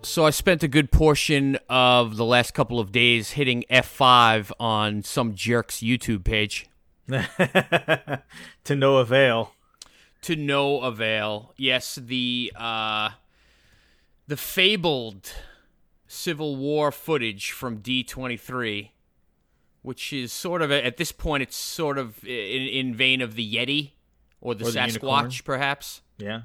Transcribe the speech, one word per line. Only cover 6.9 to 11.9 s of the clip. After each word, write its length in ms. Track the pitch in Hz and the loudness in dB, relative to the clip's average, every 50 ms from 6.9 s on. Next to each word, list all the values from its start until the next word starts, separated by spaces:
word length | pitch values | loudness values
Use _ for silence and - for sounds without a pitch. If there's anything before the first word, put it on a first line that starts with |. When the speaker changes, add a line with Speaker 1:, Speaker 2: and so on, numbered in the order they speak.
| _ _ _ - | _ _ _ -6
Speaker 2:
<laughs> 0 | |
To 1700 | 131 127 95 - - - 185 139 - 190 - - - 151 - - - 135 - - 143 131 _ _ - - - - - _ _ - 143 | -4 -4 -4 -6 -2 -2 -2 2 2 0 2 2 0 -2 2 0 -2 -2 0 -8 -8 -8 _ _ -20 -20 -20 -20 -20 _ _ -4 0
no 220 | 139 135 139 135 | 2 4 4 6
avail. 560 | 131 123 110 127 139 139 127 113 113 110 - _ _ _ _ _ _ - - _ _ _ _ _ _ | 4 4 4 4 4 4 4 4 0 -2 -6 _ _ _ _ _ _ -20 -20 _ _ _ _ _ _
Speaker 1:
To 120 | - - 170 | -6 -6 -4
no 460 | 156 147 143 139 139 139 143 143 131 | -4 -2 -2 0 0 2 0 0 0
avail. 760 | 123 127 113 104 113 110 110 107 107 107 107 104 113 _ _ | -2 -4 -4 -4 -2 -2 -2 -2 -2 -4 -6 -8 -10 _ _
Yes, 380 | - 131 131 127 127 - - | -4 -2 0 0 0 -2 -6